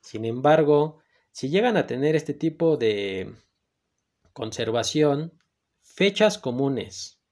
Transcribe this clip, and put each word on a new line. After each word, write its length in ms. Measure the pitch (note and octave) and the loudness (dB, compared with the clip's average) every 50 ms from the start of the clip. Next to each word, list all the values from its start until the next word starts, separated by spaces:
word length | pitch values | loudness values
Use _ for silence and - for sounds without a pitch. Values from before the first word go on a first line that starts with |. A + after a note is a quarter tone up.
Sin 240 | _ - - G#2+ A2 | _ -14 -12 -8 -6
embargo, 720 | A2+ A2+ B2 C3 D3 D#3 D#3+ D#3+ C#3+ D3 D3 D3 D#3 D3+ _ _ _ _ _ _ _ _ | -6 -6 0 4 4 6 6 6 4 4 4 4 0 -4 _ _ _ _ _ _ _ _
si 160 | - - C3+ | -10 -8 -2
llegan 280 | D3 F#3+ A3+ B3 A3+ | 0 2 2 2 2
a 100 | F#3 - | 0 0
tener 300 | - - B2 C#3 D3+ D#3 | -2 -2 -2 0 0 0
este 180 | D#3 D3+ - - | 0 -2 -4 -8
tipo 420 | - - E3 D#3 - E3+ E3 D#3 | -4 -4 -4 -2 0 0 0 0
de 580 | - A#2+ A2 G#2+ G2+ G2+ G2 F#2+ F#2+ F#2+ G2+ A2 - _ _ _ _ _ _ _ _ _ _ _ _ _ _ _ _ _ _ _ | 2 2 0 0 0 -4 -6 -6 -6 -8 -10 -12 -20 _ _ _ _ _ _ _ _ _ _ _ _ _ _ _ _ _ _ _
conservación, 1040 | - A2+ A2 G#2+ - A#2+ A2 A2+ A#2 A#2+ - - D3+ D3+ D3 C#3+ C#3+ D#3 E3 _ _ _ _ _ _ _ _ _ _ | -10 -10 -10 -6 -6 -4 -2 -2 -2 -2 -2 0 2 2 2 2 0 -4 -8 _ _ _ _ _ _ _ _ _ _
fechas 560 | _ _ _ - F3+ G3 G3 - G#3 G#3+ G#3 | _ _ _ 0 0 0 2 4 2 2 2
comunes. 880 | - - C3 A#2+ B2 C#3 C#3 C#3 A#2+ F#2+ G2 - - - - _ _ _ _ | 0 -6 -6 -4 -2 -2 -2 -2 -4 -6 -10 -12 -16 -16 -16 _ _ _ _